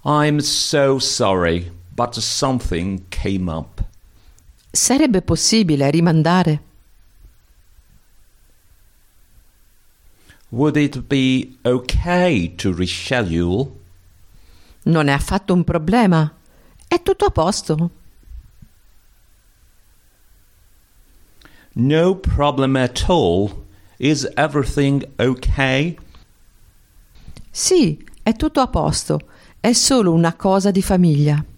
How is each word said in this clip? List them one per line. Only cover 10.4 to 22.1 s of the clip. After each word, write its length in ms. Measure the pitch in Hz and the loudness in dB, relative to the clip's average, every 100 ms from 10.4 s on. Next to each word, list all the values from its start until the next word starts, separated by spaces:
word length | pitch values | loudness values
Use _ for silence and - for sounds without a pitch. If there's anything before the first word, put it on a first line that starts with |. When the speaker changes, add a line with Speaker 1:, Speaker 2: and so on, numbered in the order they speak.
| _ | _
Speaker 1:
Would 240 | 113 151 147 | -2 0 2
it 260 | 143 127 | -2 -4
be 560 | 117 139 131 131 - - | -4 0 2 0 -4 -6
okay 920 | 123 127 123 - 175 180 180 123 82 - | -2 -2 0 -2 0 0 2 0 -2 -4
to 160 | 98 | -4
reschedule? 1000 | 85 90 - - 127 95 80 87 95 143 - - - - _ - - - - - - | -2 -4 -6 -4 -2 -2 -2 0 -2 -4 -10 -20 -20 -20 _ -20 -20 -20 -20 -20 -6
Speaker 2:
Non 240 | - 165 147 | 0 2 2
è 40 | |
affatto 400 | 139 - 190 - | 0 0 -2 0
un 100 | 180 | 0
problema. 720 | 160 165 156 233 208 165 156 - _ _ _ - - | 2 -2 0 2 4 4 2 -4 _ _ _ -20 -4
È 140 | 349 | -2
tutto 240 | - 381 415 | 0 0 0
a 40 | |
posto. 600 | - 160 - - 156 170 - - - - - - - - _ _ - _ _ _ _ _ _ _ _ _ _ _ _ _ _ _ _ _ _ _ _ _ - - - - - - | 0 -2 -2 -4 -2 -2 -6 -20 -20 -20 -20 -20 -20 -20 _ _ -20 _ _ _ _ _ _ _ _ _ _ _ _ _ _ _ _ _ _ _ _ _ -20 -20 -20 -20 -20 -12
Speaker 1:
No 420 | - 131 156 175 | -2 2 4 2